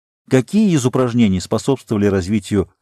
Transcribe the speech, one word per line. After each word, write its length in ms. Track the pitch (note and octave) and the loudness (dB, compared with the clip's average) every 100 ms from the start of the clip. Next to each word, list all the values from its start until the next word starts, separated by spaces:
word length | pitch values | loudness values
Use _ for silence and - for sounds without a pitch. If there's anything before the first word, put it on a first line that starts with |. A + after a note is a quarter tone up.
| _ _ _ | _ _ _
какие 440 | C3 A#2+ G#3 G#3+ | -2 0 0 2
из 100 | D#3 B2 | 0 0
упражнений 540 | C3 B2 A#2+ A2 F#2 | 0 0 2 2 0
способствовали 680 | - A2+ - C3+ - G#2+ G#2 | -2 -4 -2 -4 -4 -2 0
развитию 640 | F#2+ F2+ G#2+ - G#2 F2 _ | 0 -2 -4 -2 -2 -4 _